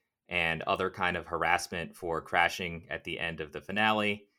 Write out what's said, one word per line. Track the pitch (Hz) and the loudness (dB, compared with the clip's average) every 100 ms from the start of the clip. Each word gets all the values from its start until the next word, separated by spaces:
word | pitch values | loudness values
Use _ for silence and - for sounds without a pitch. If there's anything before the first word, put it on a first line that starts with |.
| _ _ _ | _ _ _
and | 87 82 82 | 0 0 0
other | - 92 92 | 0 0 0
kind | - 90 87 | 0 0 0
of | 78 | -4
harassment | 82 82 87 - 90 78 - | 0 2 2 2 -6 -6 -6
for | 90 80 | -4 -4
crashing | - 90 85 - 90 85 - | 2 4 4 4 -4 -8 -8
at | 80 | -10
the | - 80 | -8 -6
end | 85 80 | -6 -6
of | 76 | -8
the | - | -10
finale | - 101 107 110 104 104 - | -6 0 2 4 2 -2 -8